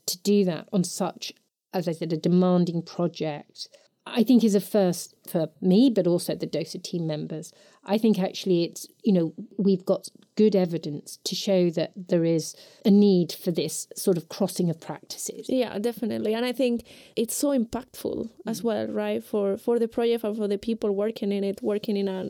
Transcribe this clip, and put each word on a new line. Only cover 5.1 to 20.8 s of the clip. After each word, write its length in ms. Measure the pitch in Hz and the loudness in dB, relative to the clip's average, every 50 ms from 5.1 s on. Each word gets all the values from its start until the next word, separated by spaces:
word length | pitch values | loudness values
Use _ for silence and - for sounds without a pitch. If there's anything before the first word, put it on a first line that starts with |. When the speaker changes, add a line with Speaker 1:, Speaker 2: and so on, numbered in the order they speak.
| _ _ _ - | _ _ _ -4
Speaker 1:
for 180 | - 170 156 156 _ - | -2 -2 -2 -2 _ -2
me, 280 | - 185 180 214 262 277 | 2 4 6 6 6 6
but 160 | 220 202 165 | 4 2 2
also 280 | 170 175 175 - - 156 | 2 2 0 0 -2 -6
the 120 | 170 - | -6 -6
dosa 340 | - - 147 160 - - 180 - | -6 -4 -6 -6 -6 -10 -14 -12
team 240 | - - 175 165 | -8 -6 -4 -4
members. 460 | 160 151 151 156 160 160 156 160 - _ _ _ _ _ _ - | -4 -4 -6 -6 -8 -10 -12 -12 -14 _ _ _ _ _ _ -6
I 120 | 190 202 | -2 -2
think 220 | 220 226 220 196 180 | 2 4 4 4 4
actually 440 | 190 - - - - 190 180 170 170 | 0 -2 -4 -4 0 0 2 2 2
it's, 220 | - - - - - _ _ - | -2 -4 -12 -16 -18 _ _ 0
you 100 | 226 190 | 2 4
know, 200 | 175 165 156 - - 208 - - | 4 2 0 -4 -10 -18 -14 -6
we've 280 | - 185 202 190 180 - | 0 2 2 2 2 2
got 240 | - 185 - - - _ - _ _ - | -2 -2 -2 -2 -12 _ -20 _ _ 2
good 200 | - 214 214 208 | 4 4 6 6
evidence 640 | 190 185 170 170 160 - 156 147 147 - - - - - | 4 0 0 -2 -6 -6 -6 -10 -10 -12 -14 -18 -10 -8
to 120 | - 190 | -8 -6
show 340 | - - 202 190 185 180 175 | -6 -2 0 2 4 4 2
that 220 | 160 180 - - - | 2 -2 -4 -4 -6
there 300 | 202 180 - 185 170 170 | -14 -4 0 0 2 2
is 300 | 165 165 156 156 - - - - - - _ - | 2 2 0 0 -4 -12 -16 -20 -20 -16 _ 4
a 40 | 214 | 6
need 400 | 196 202 208 202 190 175 170 165 | 6 8 8 6 6 4 2 0
for 200 | - - - 185 | -4 -6 -4 -4
this 360 | 165 160 147 156 - - - _ - | -2 -2 -4 -4 -6 -8 -10 _ -12
sort 220 | - - 202 180 | -4 0 0 0
of 100 | 165 - - | 0 -2 -8
crossing 400 | - - 202 180 - - 180 170 | -4 -4 -4 -4 -2 -2 -2 -2
of 100 | 156 - | -2 -4
practices. 640 | - - 151 - - - - - - - - - - | -8 -12 -14 -14 -12 -16 -14 -12 -10 -12 -10 -12 -6
Speaker 2:
Yeah, 300 | - 262 254 247 - - 202 | -2 0 0 0 -2 -4 -4
definitely. 540 | 208 240 226 - 240 208 233 226 220 214 220 | -4 -4 -4 -4 -6 -4 -4 -4 -2 -2 -2
And 120 | 233 247 | -2 -2
I 60 | 247 247 | -4 -2
think 320 | 247 269 247 240 233 - - - - - - - | 0 0 0 0 -2 -6 -12 -20 -20 -20 -10 -4
it's 200 | - 233 226 - | -4 -4 -4 -2
so 140 | - 294 285 285 | -2 0 0 2
impactful 720 | 254 220 226 - 233 - _ - - - - - - 226 226 _ _ - | 2 0 -2 -4 -10 -10 _ -18 -10 -8 -8 -6 -6 -8 -10 _ _ -8
as 160 | 202 - 175 | -8 -8 -4
Speaker 1:
Mm. 20 | 208 | -2
Speaker 2:
well, 240 | 233 208 220 220 | -2 -2 -2 -4
right? 360 | 220 220 214 208 208 214 226 220 | -4 -4 -4 -2 -2 -4 -4 -6
For, 340 | - - 208 202 196 196 | -4 -2 0 0 0 -2
for 220 | 220 - 240 233 240 | -2 0 0 0 0
the 80 | 233 | 0
project 360 | 226 - 247 233 233 233 233 - | -2 -2 0 0 0 0 0 -2
and 120 | 208 214 | -4 -4
for 120 | 226 208 | -2 -2
the 100 | 202 202 | -2 -2
people 340 | 196 - 226 226 220 | -2 -2 -4 -4 -2